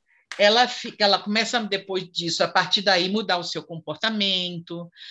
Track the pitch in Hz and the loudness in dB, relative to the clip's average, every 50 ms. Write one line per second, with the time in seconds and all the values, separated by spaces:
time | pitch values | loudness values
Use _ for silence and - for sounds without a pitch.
0 | _ _ _ _ _ _ - - 202 208 220 240 247 240 - - - 233 - - | _ _ _ _ _ _ 0 4 4 6 6 6 4 2 0 -6 -10 -10 -2 2
1 | 208 202 190 185 - 208 208 220 220 214 - 240 214 196 196 190 - - 190 185 | 4 4 4 2 0 -2 0 0 0 0 -2 -2 -2 -2 -4 -4 -4 -4 -6 -6
2 | 190 175 - - 170 165 165 - 180 170 - 190 175 160 - 208 185 202 190 180 | -6 -6 -6 -6 -4 -4 0 0 0 2 2 2 2 2 0 0 2 2 4 4
3 | 175 185 196 220 220 185 185 175 170 - - 165 151 - 170 165 - 156 151 - | 2 0 0 -2 0 0 -2 -2 -2 -4 -8 -8 -8 -10 -12 -10 -8 -8 -6 -4
4 | - 220 220 208 202 196 190 185 180 180 175 170 170 - 170 170 170 170 - - | -2 -2 0 0 0 0 0 -2 -2 -4 -6 -8 -10 -10 -10 -10 -12 -14 -16 -20
5 | - - | -20 -20